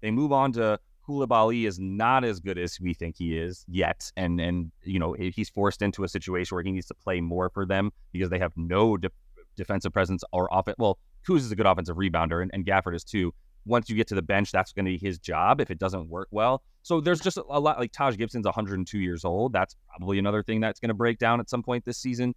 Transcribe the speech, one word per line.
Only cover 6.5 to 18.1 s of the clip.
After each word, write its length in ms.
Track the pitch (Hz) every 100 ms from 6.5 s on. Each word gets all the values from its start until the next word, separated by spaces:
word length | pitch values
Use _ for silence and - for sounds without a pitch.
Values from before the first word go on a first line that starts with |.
| 92
where 80 |
he 80 | 90
needs 160 | 92 90
to 60 |
play 280 | - - 90
more 280 | 85 87 92
for 160 | - 95
them 260 | 95 101 - -
because 180 | - 92
they 80 | 90
have 120 | 90 82
no 420 | 82 92 110 101
de-, 120 | 90 - _ - - -
defensive 380 | 92 98 95
presence 300 | 101 92 92 -
or 180 | 90 90
offen-, 220 | 92 - -
well, 220 | 110 95 _ - -
Kuz 100 | 175
is 140 | 127
a 40 | 104
good 100 | 101
offensive 300 | 90 85 82
rebounder 440 | 95 85 82 85
and, 100 | 92
and 120 | 98 87
Gafford 300 | 95 90 85
is 80 |
too. 300 | - 104 87 - - _ -
Once 240 | 120 107
you 60 | 107
get 120 | 110
to 80 | 98
the 60 |
bench, 280 | 82 98 101
that's 220 | 95 92
gonna 160 | - 95
be 80 | 90
his 220 | 98 85
job 420 | - 78 92 139
if 80 | 143
it 80 | 78
doesn't 300 | - 95 82
work 180 | 82 95
well. 320 | 101 113 135 _ _
So 160 | - 170
there's 200 | 151 175
just 180 | 190 -
a 220 | - 143
lot, 180 | 151 139
like, 120 | 123
Taj 260 | - 139